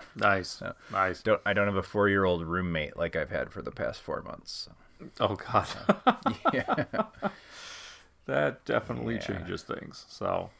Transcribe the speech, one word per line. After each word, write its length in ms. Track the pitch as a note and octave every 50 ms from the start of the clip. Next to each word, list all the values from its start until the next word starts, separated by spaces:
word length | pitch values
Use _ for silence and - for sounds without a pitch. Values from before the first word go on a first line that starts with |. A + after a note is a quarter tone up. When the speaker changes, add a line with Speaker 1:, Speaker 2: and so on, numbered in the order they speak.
| - - -
Speaker 1:
Nice. 340 | A2 G#2 G2+ G2 F#2+ F2+ -
Speaker 2:
So, 240 | - - - - - - - -
Speaker 1:
Nice. 320 | - G2 F#2+ F#2 F2+ -
Speaker 2:
don't, 180 | - A2 G#2+ - -
I 60 | G#2 G2
don't 120 | G2+ G2+
have 100 | G2+ G2
a 60 | F#2+
four-year-old 640 | F2+ - - G#2 G2+ G2+ G2 G2 F#2+ F#2 F2 E2 E2+
roommate 520 | D#2+ E2+ F#2 F2+ F2 E2 D#2 D2+ - - -
like 180 | E2+ D#2+ -
I've 140 | D#2+ D2+ -
had 200 | - C2 - -
for 120 | - -
the 80 | - -
past 300 | - - - - - -
four 180 | - - - -
months, 300 | - - - - - -
so. 200 | - - - - - - - - - - - - - -
Speaker 1:
Oh, 140 | A#2+ G2 G#2
God. 320 | - - - A#2+ G#2+ G2 - - - - - G3 - - B3+ A#3 - - C4 A3 - -
<laughs> 60 | E4
Speaker 2:
Yeah. 320 | - B3+ - - D4 - - - - - G#3+ - - - - G3 - - - - - - - - - - - - - - - - _ _ -
Speaker 1:
That 380 | - C3+ C#3+ D3 C#3+ C#3 - -
definitely 500 | - A2 A#2 - - A#2+ B2 A#2 A2+ A#2
Speaker 2:
Yeah. 60 | -
Speaker 1:
changes 420 | - - G2+ F2+ E2 F2 F#2 -
things. 420 | - - - - - - - - - -
So, 420 | - - F#2+ F#2 F#2 F2+ F2+ F#2+ -